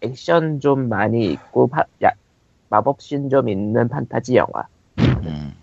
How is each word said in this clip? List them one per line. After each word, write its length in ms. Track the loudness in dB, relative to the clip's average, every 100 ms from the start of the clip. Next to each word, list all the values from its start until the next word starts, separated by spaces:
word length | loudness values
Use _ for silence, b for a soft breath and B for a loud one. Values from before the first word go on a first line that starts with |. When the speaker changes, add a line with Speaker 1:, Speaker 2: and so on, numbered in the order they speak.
Speaker 1:
액션 600 | -10 -8 0 2 2 -2
좀 280 | 0 0 0
많이 420 | 0 0 0 0
있고 360 | -2 -4 0 2
파-, 160 | 0 -4 _
야, 100 | -2 -2 _ _ _ _ _
마법신 580 | 0 0 -4 -6 -6 0
좀 180 | 0 2
있는 380 | -2 0 0 0
판타지 480 | -2 -6 -6 2 2
영화. 280 | 2 -4 -10 _ _ 0
Speaker 2:
음, 560 | 2 2 -4 -8 -10 -14